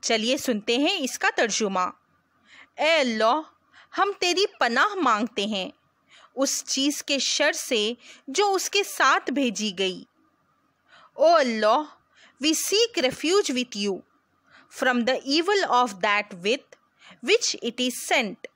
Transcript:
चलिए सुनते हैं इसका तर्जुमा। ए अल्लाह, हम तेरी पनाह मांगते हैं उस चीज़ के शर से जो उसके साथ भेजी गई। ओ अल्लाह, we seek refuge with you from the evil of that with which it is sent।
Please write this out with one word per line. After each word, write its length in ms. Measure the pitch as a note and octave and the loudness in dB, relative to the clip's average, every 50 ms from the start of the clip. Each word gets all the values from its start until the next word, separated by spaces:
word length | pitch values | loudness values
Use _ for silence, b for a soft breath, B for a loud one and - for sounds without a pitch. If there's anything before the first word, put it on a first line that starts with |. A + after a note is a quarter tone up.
| - | 0
चलिए 340 | - A#3 A3 G#3+ A#3 C4 C#4+ | 0 -2 0 2 0 0 0
सुनते 400 | - - A#3+ G#3 G3 - A#3 B3 | 0 -2 -2 -2 -2 -2 0 2
हैं 160 | C#4+ E4 G4+ F#4+ | 2 0 0 -2
इसका 320 | C#4 B3 - - - G4 | -4 -6 -6 -2 -2 -2
तर्जुमा। 600 | A4 - B3+ A3+ G3 - A3 G3 G3 F#3 F3+ - - _ _ _ _ _ _ _ _ _ B B B B B B _ - | 0 0 -2 0 0 -2 -2 -2 -2 -2 -2 -4 -6 _ _ _ _ _ _ _ _ _ B B B B B B _ -2
ए 100 | C4+ D#4 E4 D#4+ | 0 2 2 2
अल्लाह, 440 | C#4 B3 A3+ A3 G#3+ A3 B3+ D4+ D#4 - _ _ _ _ b b b b - | 2 0 0 2 2 2 2 2 -2 -8 _ _ _ _ b b b b -2
हम 180 | - F#4 G4+ G4+ - | -2 -2 -2 0 -2
तेरी 240 | - F4+ F4 F4+ G4+ G#4 - - | 0 0 2 2 0 -2 0 0
पनाह 360 | C#4 A#3+ A#3 B3+ D4+ G#4+ G#4 F#4+ | 0 2 4 2 2 2 2 0
मांगते 460 | E4+ C4 A3+ G#3 A3 A#3 - - G3+ G#3 | 2 2 2 2 0 -4 -4 -4 -4 -4
हैं 240 | G#3+ F#3+ F#3 - - _ _ _ _ _ _ b b b b b b | -4 -6 -6 -8 -10 _ _ _ _ _ _ b b b b b b
उस 280 | - C4+ C4+ - - - | -2 -2 0 0 -4 -6
चीज़ 360 | - - C4+ C4+ C#4+ C#4+ - - | -4 -4 0 0 0 -2 -2 -4
के 160 | - C#4+ C4+ | -2 -2 -2
शर 320 | - - - - D4 D4 E4+ | 0 -2 0 2 0 0 0
से 400 | D#4+ - - C4 A3 G#3 G#3+ B3 B B B B B B B | -2 -4 -2 -2 0 0 -2 -4 B B B B B B B
जो 180 | C4 F4+ G#4 G4+ | -2 0 2 2
उसके 320 | G4 F#4 - - - G4 G4 | 2 0 -2 -2 -2 -2 -2
साथ 460 | - - - E4 C4 D4 F#4+ F#4+ - C4+ | -2 0 2 4 4 4 2 0 -2 -2
भेजी 380 | C#4 C#4 A#3+ G3+ F3+ G#3 G#3+ F#3 | 0 0 0 -2 -2 -6 -6 -4
गई। 320 | F3+ G3 F#3+ F#3 - - _ _ _ _ _ _ _ _ _ _ _ _ _ _ _ _ b b b b b b - | -2 -2 -4 -4 -6 -14 _ _ _ _ _ _ _ _ _ _ _ _ _ _ _ _ b b b b b b 2
ओ 140 | C#4 D#4+ F4 | 4 6 6
अल्लाह, 500 | D#4+ C#4+ B3+ A3+ A3 G#3+ G#3+ A3+ D4+ D4+ D4 - _ _ _ b b b b b b | 6 4 2 0 2 2 4 4 2 0 -4 -14 _ _ _ b b b b b b
we 120 | B3+ D#4 D#4+ | 0 0 0
seek 420 | - - - F#4+ G#4 A#4+ A#4 - F4 C#4 | 0 -2 0 2 2 2 2 0 -2 -2
refuge 460 | A#3 - - - D4+ - G4+ G#4 - | -2 -2 -2 -2 2 2 2 2 0
with 240 | C4+ B3 B3 A#3+ - | -2 -4 -4 -6 -6
you 180 | G3+ G3+ G3+ G3 - - _ _ _ _ _ _ _ _ b b b b b | -6 -4 -4 -4 -6 -8 _ _ _ _ _ _ _ _ b b b b b
from 340 | - - C#4 B3+ B3+ B3 A#3 | -6 -2 0 0 2 2 0
the 140 | A3 C4 - - C4 | 0 -2 -2 -2 -2
evil 360 | C#4 D#4+ E4+ F4 G#4 G4+ F4+ - A3+ | 0 0 2 2 2 0 2 2 2
of 280 | B3 B3 B3 G3+ F#3 | 2 2 2 -2 -4
that 320 | F3 G#3+ G3+ G#3 G#3 - G#3 F3 | 0 0 0 0 -2 -6 -12 -6
with 340 | E3+ G3+ A#3+ D4 - _ - _ _ _ B B B B F#3 B - | -2 -2 -2 -2 -4 _ -20 _ _ _ B B B B -20 B 0
which 320 | A#3+ G4 A#4+ - - - - - | 2 2 2 2 0 -4 -4 -6
it 160 | A#3+ A#3 - | -8 -4 -2
is 200 | B3 B3+ A#3+ - | -4 -4 -4 -6
sent। 460 | - - F#4 C#4+ A#3+ G3+ F3+ - _ - _ | -4 -2 0 0 0 -2 -6 -10 _ -20 _